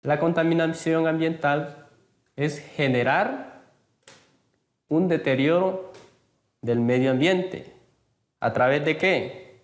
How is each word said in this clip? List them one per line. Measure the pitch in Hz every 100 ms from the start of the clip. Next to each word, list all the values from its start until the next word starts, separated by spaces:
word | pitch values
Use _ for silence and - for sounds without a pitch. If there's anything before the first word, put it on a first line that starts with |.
La | 135 147
contaminación | 165 170 165 165 160 165 165 160 160
ambiental | 160 160 165 147 147 165 - - _ _ _ _
es | - 147 143
generar | - - 139 123 123 156 220 269 - - - _ _ _ - - _ _ _ _ _ _ _
un | 156 180
deterioro | 160 - 131 139 175 190 190 - - - _ _ _ _ _
del | 117 120
medio | 120 123 131
ambiente. | 127 160 185 185 - - - _ _ _ _ _ _
¿A | 117
través | 123 127 147
de | 147 156
qué? | 185 156 98 - - -